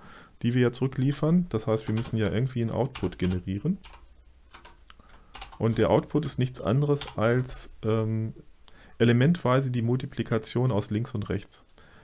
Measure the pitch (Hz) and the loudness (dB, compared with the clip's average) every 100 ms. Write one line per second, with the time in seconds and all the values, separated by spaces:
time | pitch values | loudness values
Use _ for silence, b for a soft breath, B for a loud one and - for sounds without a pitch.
0 | B B B - 120 127 123 127 135 - | B B B -4 0 2 2 2 -4 0
1 | 135 139 151 180 175 110 - 110 - 110 | -2 0 2 2 2 -4 0 -2 0 -4
2 | - 113 101 101 131 120 113 104 127 - | -2 0 0 0 -2 -2 -2 -2 -2 -2
3 | 92 - 90 90 95 98 160 196 - - | -6 -2 -2 -2 -4 -4 -2 -4 -8 -20
4 | - - - - - - - - - B | -20 -20 -20 -20 -20 -20 -20 -20 -20 B
5 | B B B B - - 113 113 85 120 | B B B B -18 -2 0 2 4 4
6 | - 151 139 - 127 - - 135 143 143 | 4 -2 -2 -2 -2 -2 0 2 2 0
7 | - - 113 123 127 - - - 110 113 | -2 0 2 2 0 -8 -10 -6 0 0
8 | 110 110 110 - - - - B B B | 0 -2 -4 -8 -20 -20 -20 B B B
9 | 117 120 143 175 123 131 131 123 117 131 | 4 6 4 2 2 2 2 -2 0 -2
10 | 131 - 110 113 - 123 127 101 - 104 | -2 -6 -2 -2 0 0 2 0 0 -4
11 | 123 104 101 95 - - _ B B B | -2 -6 -4 -4 -6 -20 _ B B B